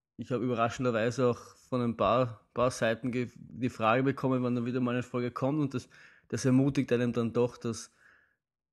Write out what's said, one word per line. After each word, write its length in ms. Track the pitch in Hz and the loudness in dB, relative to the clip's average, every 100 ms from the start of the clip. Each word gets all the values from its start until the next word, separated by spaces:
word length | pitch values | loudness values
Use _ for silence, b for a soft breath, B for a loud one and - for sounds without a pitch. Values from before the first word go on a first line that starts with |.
| _ - | _ -16
ich 120 | 113 | -6
habe 140 | 123 | -2
überraschenderweise 800 | 123 117 117 - 127 113 120 117 123 | -2 2 0 2 0 2 0 2 2
auch 140 | 113 - - - | 0 -8 -20 -6
von 120 | 127 | -2
ein 160 | 120 113 | -2 2
paar, 500 | 101 120 123 110 _ | 2 4 2 -4 _
paar 160 | - 123 | 0 0
Seiten 400 | - 113 117 127 | 2 0 0 -2
ge-, 220 | 123 120 | -4 -6
die 360 | - - 110 120 | -10 -18 -6 -6
Frage 320 | - 110 123 | 0 2 4
bekommen, 400 | 135 131 131 127 | 2 0 0 0
wann 120 | 123 | 0
dann 120 | 123 120 | -2 -2
wieder 140 | 127 | -2
mal 120 | 123 | -2
eine 100 | 123 | -2
Folge 280 | 120 123 120 | -4 -4 -4
kommt, 300 | - 131 151 | -2 -2 0
und 140 | 139 | -2
das, 140 | 123 - B B B B | -4 -8 B B B B
das 160 | 113 | -2
ermutigt 480 | 131 127 139 139 127 | 4 4 4 2 0
einem 200 | 120 123 | 0 0
dann 200 | 117 117 | 0 -2
doch, 240 | 117 120 - | 0 0 -2
dass, 360 | 117 110 - b b b b b _ _ _ | -8 -8 -12 b b b b b _ _ _